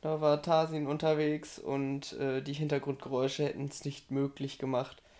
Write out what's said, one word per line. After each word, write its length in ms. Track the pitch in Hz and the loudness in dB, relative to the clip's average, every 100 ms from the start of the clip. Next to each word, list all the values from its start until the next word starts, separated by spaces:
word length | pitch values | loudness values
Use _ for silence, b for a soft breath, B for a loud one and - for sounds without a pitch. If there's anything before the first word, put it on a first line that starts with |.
Da 180 | 156 156 | 0 2
war 220 | 151 147 | 4 4
Tasin 440 | 160 160 160 156 143 | 4 4 4 0 -2
unterwegs 720 | 151 160 156 151 151 - - | 2 2 4 4 0 -4 -10
und, 540 | - 139 135 139 139 - | -4 -2 0 -2 -6 -4
äh, 200 | 139 131 | -2 -2
die 120 | 143 | -2
Hintergrundgeräusche 920 | 143 151 143 139 135 - 131 131 139 | -4 0 0 0 -6 -2 0 0 2
hätten 200 | 147 - | -2 -2
es 200 | 139 - | -6 -6
nicht 260 | 143 139 - | -8 -8 -4
möglich 460 | 135 139 139 139 - | -2 -2 -2 -8 -4
gemacht, 440 | 131 127 131 - B B | -2 0 -2 -10 B B